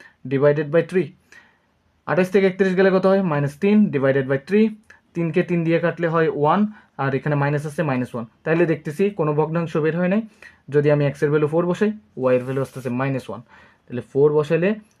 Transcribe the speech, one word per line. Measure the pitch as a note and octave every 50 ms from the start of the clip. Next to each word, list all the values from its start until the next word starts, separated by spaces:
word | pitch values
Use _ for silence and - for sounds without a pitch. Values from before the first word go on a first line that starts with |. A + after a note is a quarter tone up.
| - - _ _ - B2+
ডিভাইডেড | C3+ C3+ C#3 D3 D3 C#3+ D#3 D3
বাই | D3 E3+ E3
থ্রি। | E3 F3 F#3+ D#3+ - - _ _ _ - - - _ _ _ _ _ _ _ _ _ _ _ _
আঠাশ | - C#3+ E3 F#3 F#3
থেকে | - G#3 F#3+ F#3+
একত্রিশ | F#3 - G3 F#3+ F#3
গেলে | F3+ F#3+ F#3+ F3+
কত | F#3+ F#3
হয়? | F#3+ F#3+ G3
মাইনাস | G3 F3+ D3+ C#3+ C#3+ C#3 C#3+ -
তিন | - G3+ G#3 G#3+ G#3
ডিভাইডেড | F3 C#3 C#3 B2+ C3+ C3+ C#3 C3 B2+
বাই | C#3 C3+
থ্রি। | - - F#3+ G#3+ A3 A3 G#3+ - _ - - _ _ _ -
তিনকে | E3+ E3+ E3 D#3 F3+ F3+
তিন | F3 F3+ E3+ E3
দিয়ে | E3 E3 E3
কাটলে | D#3+ E3+ E3 E3 E3+ E3
হয় | D#3+ E3 D#3+ D#3
ওয়ান, | - D3 C#3+ D3+ E3 G3 G#3+ G#3+ - - - _ _ -
আর | C3+ C3+ C3
এখানে | C3+ - D3+ D3
মাইনাস | C#3+ C#3+ C#3+ D3 D3 D3
আছে | D#3 D3 - E3
মাইনাস | D3+ C3 B2+ B2+ A#2+ -
ওয়ান। | B2 A2+ - _ _ -
তাহলে | D#3+ D#3+ E3+ F3
দেখতেছি | D#3 D#3+ D3+ - E3 D3 - G3 G3+
কোনো | G3+ - D#3+ D3+ D3+
ভগ্নাংশ | D3 D#3 D3+ D#3+ E3+ E3+ D#3 - E3
বের | D3 D#3+ D#3 E3+
হয় | F3+ F3+
নাই। | F#3+ G#3+ A3+ A3 - _ - - - _ _ -
যদি | C3+ D3 C#3+ D3
আমি | D3 D3 C#3+
এক্সের | C#3+ C#3 - - D3
ভ্যালু | D3 D#3 D3+ D3
ফোর | D#3 E3 F3
বসাই, | F3 F3+ - A3 G#3+ G#3+ - - _ _ -
ওয়াই | B2+ B2+ B2+
এর | B2+ B2
ভ্যালু | B2+ C3 C3+
আসতেছে | C3+ B2+ - C3 B2 C3
মাইনাস | A#2+ B2 C3+ C#3 C3+ B2+ - -
ওয়ান। | G2+ A2 B2+ _ - - - _ _ _ _ -
তাহলে | B2 A#2+
ফোর | A2+ - - C3+ C#3+ D3+ D3
বসাইলে | D3+ D3+ C#3+ E3 E3 E3+ G3 G#3+ G#3+ - _ _ _